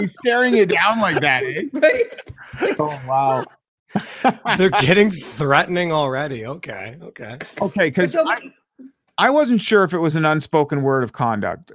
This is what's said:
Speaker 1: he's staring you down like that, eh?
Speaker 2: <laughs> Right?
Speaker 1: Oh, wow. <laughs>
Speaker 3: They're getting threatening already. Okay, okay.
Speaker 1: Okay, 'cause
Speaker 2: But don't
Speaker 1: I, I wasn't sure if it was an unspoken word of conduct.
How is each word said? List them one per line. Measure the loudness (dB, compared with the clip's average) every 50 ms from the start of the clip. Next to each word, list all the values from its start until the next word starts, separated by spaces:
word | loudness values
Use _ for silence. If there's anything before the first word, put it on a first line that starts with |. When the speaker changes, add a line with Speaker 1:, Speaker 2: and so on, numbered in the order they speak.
Speaker 1:
he's | 0 -2 -6 -4
staring | -2 0 0 2 2 2 4
you | 4 4
down | 4 2 0 2 0 0 0
like | 0 0 0 0
that, | 2 2 0 0 -2
eh? | -4 -6 -6 -8 -6
Speaker 2:
<laughs> | -2
Right? | 2 2 2 4 2 -2 -4 -6 -18 -18 -20 -20 -20 -20 -16 -10 -6 -4 -4 -2 -2
Speaker 1:
Oh, | -4 -4 -4 -8 -6
wow. | -2 0 0 2 2 0 0 -2 -6 -12 _ _ _ _ _ _ _ -6
<laughs> | -6 -6 -6 -10 -2 0 0 0 0 -2 -2 2
Speaker 3:
They're | 4 4 4
getting | 4 2 4 4 6 6 4 2 2
threatening | -4 -10 -12 -6 -4 0 4 4 4 2 2 -2 -2 -2 0 0
already. | 0 0 0 -2 -4 -6 -6 -8 -8 -10
Okay, | -10 -12 -12 -12 -14 -12 -12 -12 -14 -14 -16
okay. | -20 -20 -18 -16 -14 -14 -14 -14 -16 -14 -8 -6
Speaker 1:
Okay, | -6 -4 0 0 0 0 2
'cause | 0 0 0 2
Speaker 2:
But | 0 0
don't | 0 -2 -6 -8 -16 _ _ _ _ _ _ -20 -20 _ _ _ _ -2
Speaker 1:
I, | 0 2
I | 2
wasn't | 4 2 2 2 2 0
sure | 2 2 4 4 4
if | 4 0
it | 0
was | 0 0 0
an | 2 2
unspoken | 2 2 0 -2 0 0 0 0 0 -2 -2 0
word | 0 0 0 -2
of | -4 -4
conduct. | -4 -2 -2 -2 -2 -4 -4 -6 -8 -12 -16 -8